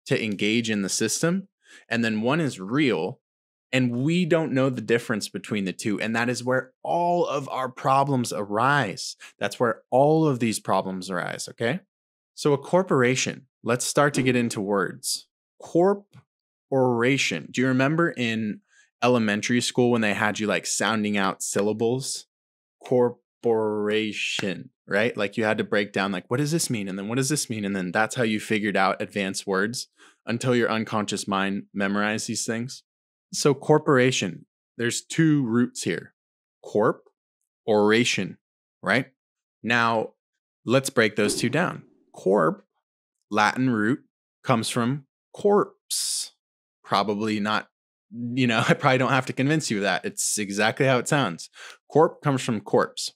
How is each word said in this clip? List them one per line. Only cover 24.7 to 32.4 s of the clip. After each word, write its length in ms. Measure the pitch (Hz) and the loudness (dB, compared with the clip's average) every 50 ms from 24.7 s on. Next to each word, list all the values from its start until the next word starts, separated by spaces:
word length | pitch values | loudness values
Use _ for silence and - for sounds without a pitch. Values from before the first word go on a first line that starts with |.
| _ _ _ | _ _ _
right? 300 | - 95 101 110 101 - | -2 0 2 2 2 0
Like, 200 | 107 101 101 - | -2 -4 -4 -2
you 60 | 117 110 | 0 0
had 160 | 107 110 107 | 2 2 0
to 60 | 104 | 0
break 280 | 101 113 101 104 101 - | 0 0 0 0 0 -2
down, 200 | 104 95 101 98 | -2 -2 -2 -2
like, 180 | 90 - - | -6 -6 -4
"What 60 | 123 | -2
does 160 | 127 147 147 165 | -2 -2 0 0
this 180 | 165 - - | -2 -2 -2
mean?" 160 | 123 107 98 | -4 -4 -4
And 100 | 98 92 | -6 -8
then, 120 | 98 98 104 | -8 -6 -4
"What 80 | 117 | -2
does 120 | 135 135 135 | -2 -2 -2
this 220 | 151 143 - - | -2 -4 -4 -4
mean?" 140 | 113 107 101 | -6 -4 -4
And 100 | 98 101 | -2 -2
then 160 | 98 92 90 | -2 -4 -2
that's 240 | 85 107 110 107 - | 0 0 0 0 0
how 80 | 131 120 | -2 -2
you 160 | 110 110 107 | 0 0 -2
figured 380 | - - 110 104 104 107 95 | -2 -2 -2 0 0 0 2
out 260 | 98 95 95 101 - 110 | 2 2 2 2 0 -6
advanced 420 | 98 - 104 98 95 98 - - | -6 -4 -4 -4 -2 -4 -6 -6
words 440 | 101 95 95 101 113 120 - - _ _ _ - - _ _ _ | -2 -2 0 0 -2 -4 -8 -12 _ _ _ -20 -20 _ _ _
until 300 | - 113 117 - 131 120 | -6 -6 -4 0 0 2
your 160 | 120 113 - | 2 2 2
unconscious 560 | 110 110 107 - 113 107 104 98 107 95 - | 0 -2 -4 -2 -2 -4 -2 -2 -4 -6 -4
mind 400 | - 98 95 95 98 98 101 - _ - | -4 -2 -2 0 -2 -2 -6 -8 _ -6
memorized 540 | 98 101 98 101 104 104 104 107 110 - - | -4 -2 -2 0 0 0 0 -2 -2 -4 -6
these 180 | 113 - | -6 -6